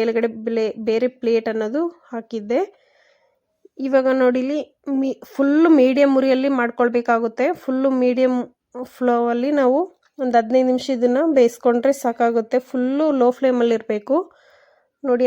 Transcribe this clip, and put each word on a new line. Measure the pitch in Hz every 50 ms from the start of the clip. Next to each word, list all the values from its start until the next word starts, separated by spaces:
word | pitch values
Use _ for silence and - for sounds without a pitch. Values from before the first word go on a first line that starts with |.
ಮೇಲುಗಡೆ | 226 233 226 233 233 226 226 220 220 240
ಬ್ಲೇ-, | 233 220 220 208 - 226 214 226
ಬೇರೆ | 220 226 247 247 254 _
ಪ್ಲೇಟ್ | 247 226 233 226 226 233 220
ಅನ್ನೋದು | 220 214 214 240 302 339 339 339 _ _ _
ಹಾಕಿದ್ದೆ. | 247 226 226 - 233 220 208 208 233 311 392 403 - _ _ _ _ _ _ _ _ _ _ _ _ _ _ _ _ _ _ _ _ - 269
ಇವಾಗ | 269 269 269 254 262 262 262
ನೋಡಿಲಿ | 254 247 247 254 254 269 294 302 262 - _ _ _ 285 277 269
ಮಿ-, | 269 262 - - - - -
ಫುಲ್ಲು | - 277 277 294 311 330 339 320 277
ಮೀಡಿಯಮ್ | 254 262 262 285 285 277 269 262
ಉರಿಯಲ್ಲಿ | 262 269 254 262 262 277 277 254
ಮಾಡ್ಕೊಳ್ಬೇಕಾಗುತ್ತೆ. | 240 233 - - 240 240 233 240 240 - 233 226 233 220 226 - 254 320 349 -
ಫುಲ್ಲು | - - 262 262 262 269 262 254
ಮೀಡಿಯಮ್ | 247 247 247 254 254 254 254 247 233 247 _ _ _ _ - 247 254 - -
ಫ್ಲೋವಲ್ಲಿ | - 254 240 240 233 240 233 233 240 247 285 294 285
ನಾವು | 262 247 262 302 359 - - _ _ _ _ -
ಒಂದು | 269 247 233 233
ಹದಿನೈದು | 226 220 254 262 254 254
ನಿಮಿಷ | 254 247 - - 262
ಇದನ್ನ | 226 247 247 247 269 330 330 294
ಬೇಯಿಸ್ಕೊಂಡ್ರೆ | 269 233 233 - - - 247 233 240 233 269 277 -
ಸಾಕಾಗುತ್ತೆ. | - 240 233 - 233 233 233 226 220 226 - 254 262 -
ಫುಲ್ಲು | - 254 247 254 269 285 320 311 277 262
ಲೋ | 240 247 247 -
ಫ್ಲೇಮಲ್ಲಿ | 269 262 247 247 240 233 226 220
ಇರಬೇಕು. | 220 - 214 208 208 - 269 339 381 - _ _ _ _ _ _ _ _ _ _ _ _ _ _ -
ನೋಡಿ, | 269 247 240 254